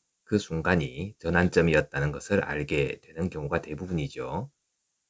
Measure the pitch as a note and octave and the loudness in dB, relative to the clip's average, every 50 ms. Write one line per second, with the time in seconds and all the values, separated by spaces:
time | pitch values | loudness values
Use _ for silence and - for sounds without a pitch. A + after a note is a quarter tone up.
0 | _ _ _ _ _ - G#2+ G2+ - - - D#3+ - F2+ F#2 E2 C#2+ B1+ B1+ - | _ _ _ _ _ 0 0 0 0 0 -4 -2 2 2 2 2 2 -2 -6 -8
1 | F#2 G2+ - _ - E2 F2 F2 F2+ F2 - F2 E2 E2 D#2 D2+ D2+ - - C#2+ | -8 -8 -8 _ -2 2 4 4 4 6 6 4 6 6 6 4 2 2 -2 -2
2 | C#2+ D2 D2 C#2 - - G2+ F#2+ - D2 D2 D2+ D2 D2 E2 D2 C#2 C2+ C2+ - | -2 -2 -2 -4 -4 0 0 0 0 0 -4 -4 -2 -2 0 0 0 0 -2 -8
3 | _ - - D#2+ F2 F2 - D#2 D2 D2 E2+ E2 - D2+ D2+ D2 F#2 F2+ F2+ D#2+ | _ -12 -6 -4 -4 -4 -4 -4 -4 -2 -2 -2 -4 -4 -10 -10 -6 -4 -2 -2
4 | C#2+ C#2 - C2 B1+ B1+ C#2 F#2 C3 C#3 _ _ _ _ _ _ _ _ _ _ | -2 -4 -6 -8 -8 -6 -4 -6 -6 -8 _ _ _ _ _ _ _ _ _ _
5 | _ | _